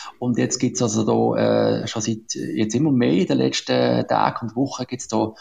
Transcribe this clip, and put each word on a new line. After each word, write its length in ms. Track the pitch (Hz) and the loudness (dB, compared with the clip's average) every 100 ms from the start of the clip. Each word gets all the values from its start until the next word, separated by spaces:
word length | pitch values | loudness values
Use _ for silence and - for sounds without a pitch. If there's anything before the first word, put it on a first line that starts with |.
| - - | -16 -6
Und 180 | 127 117 | -2 0
jetzt 220 | 123 98 | 0 0
gibt's 240 | 123 113 | -2 0
also 220 | 117 110 | 0 0
da, 760 | 110 113 117 113 113 113 110 113 | 2 2 2 2 2 2 2 0
äh, 40 | 113 | -4
schon 160 | 113 | -4
seit 320 | 110 107 - | -4 -4 -8
jetzt 400 | - - - 107 | -8 -6 -2 0
immer 180 | 120 156 | 2 2
mehr 200 | 127 123 | 4 4
in 140 | 175 180 | 2 2
den 120 | 131 | 2
letzten 680 | 131 - - 127 123 120 120 | 0 -2 -2 0 2 0 2
Tagen 420 | 117 117 - 113 | 2 0 -2 -6
und 80 | 117 | -4
Wochen 280 | 135 - 127 | -4 -4 -8
gibt's 220 | 127 - | -8 -4
da 240 | 110 110 - | -2 -2 -4